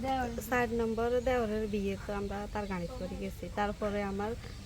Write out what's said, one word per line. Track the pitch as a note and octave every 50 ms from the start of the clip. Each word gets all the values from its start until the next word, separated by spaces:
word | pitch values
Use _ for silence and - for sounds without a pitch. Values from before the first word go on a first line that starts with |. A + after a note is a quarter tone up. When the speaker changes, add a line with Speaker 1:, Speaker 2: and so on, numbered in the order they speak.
Speaker 1:
দেওর। | A#3 C4 C4 C4 B3 A#3 A#3 A#3 A3+ A3
Speaker 2:
চার | B3+ B3 A#3+ A3+
নম্বর | A#3 A#3 A#3 A3+ A3+ G#3+ A#3 A#3+ B3 B3 A#3
দেওরের | B3+ B3+ B3 A#3 G#3 G#3+ G#3+ A3 G#3+
বিয়ে | G3+ G#3 G3 G3 G3 F#3+ - -
তো | G#3
আমরা | G3+ G3+ G3 G3 G3+ G#3 G3+ -
তার | G#3+ G#3
গাড়ি | G3 F#3+ F3+ F3 E3+ E3+ -
করে | F#3 F#3 F#3+ F#3
গেছি। | G3 F#3+ F3 - - F3 -
তারপরে | G#3 G#3 G3+ G#3 - A3 G#3 G3+ G#3 G3+
আমার | G3 G3 G3 G3+ A3 A#3 - - - - - -